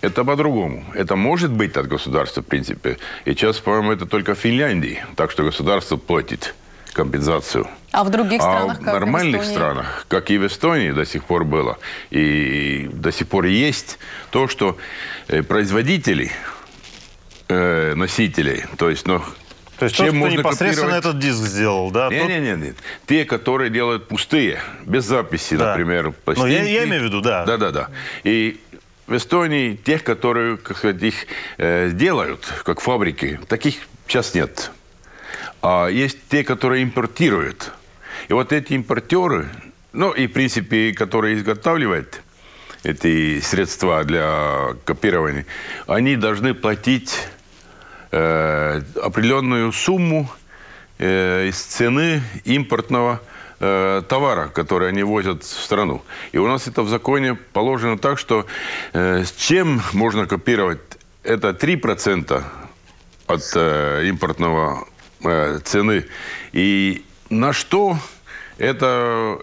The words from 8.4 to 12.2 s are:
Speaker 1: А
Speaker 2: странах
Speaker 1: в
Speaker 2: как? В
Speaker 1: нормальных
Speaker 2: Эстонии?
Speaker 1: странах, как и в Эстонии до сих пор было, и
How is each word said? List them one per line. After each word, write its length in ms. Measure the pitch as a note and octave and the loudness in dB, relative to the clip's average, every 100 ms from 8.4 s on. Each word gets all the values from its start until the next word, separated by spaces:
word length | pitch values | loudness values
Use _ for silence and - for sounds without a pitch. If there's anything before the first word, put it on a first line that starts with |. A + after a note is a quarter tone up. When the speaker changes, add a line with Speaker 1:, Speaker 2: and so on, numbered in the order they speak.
Speaker 1:
А 20 | |
Speaker 2:
странах 360 | - F#2+ G2 - | 4 2 0 -2
Speaker 1:
в 40 | |
Speaker 2:
как? 100 | - G2+ | -2 0
В 40 | |
Speaker 1:
нормальных 420 | G#2 D#3 E3+ G#2+ | 2 2 2 0
Speaker 2:
Эстонии? 120 | G#2 G2+ | -2 -2
Speaker 1:
странах, 500 | D#2 C2+ C#2+ - - | 0 -2 -4 -8 -2
как 200 | F#2 F#2 | -2 2
и 80 | G#2 | 2
в 80 | G2 | 2
Эстонии 460 | - E3 D#3+ F2 | 0 2 2 2
до 140 | C#2+ D#2 | 0 -2
сих 180 | D#2+ | -4
пор 220 | - F2 D#2+ | 0 0 2
было, 320 | D#2 B1 A1+ - - - | 2 0 -4 -8 -14 -4
и 800 | D2 | 0